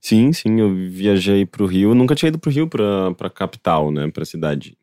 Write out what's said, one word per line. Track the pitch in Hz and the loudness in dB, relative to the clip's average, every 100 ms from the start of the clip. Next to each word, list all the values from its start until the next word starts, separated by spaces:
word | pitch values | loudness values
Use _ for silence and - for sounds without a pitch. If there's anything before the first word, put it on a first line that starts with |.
Sim, | - 110 131 | 0 4 4
sim. | 170 110 110 | 2 0 2
Eu | 107 92 92 | 2 0 -6
viajei | 92 101 98 95 101 98 | -2 0 2 2 0 0
pro | - 98 | -2 -2
Rio. | 92 101 | 2 2
Eu | 123 | 4
nunca | 127 147 | 2 2
tinha | 160 | 0
ido | 156 | -2
pro | 156 | -2
Rio, | 139 160 | -2 -2
pra, | 123 104 98 92 | -2 -2 0 -2
pra | 90 90 | -4 -10
capital, | - 92 - - 80 76 | -8 -10 -6 -2 0 0
né? | 73 76 | -2 -6
Pra | - - | -8 -10
cidade | 82 78 73 - _ | -6 -4 -4 -8 _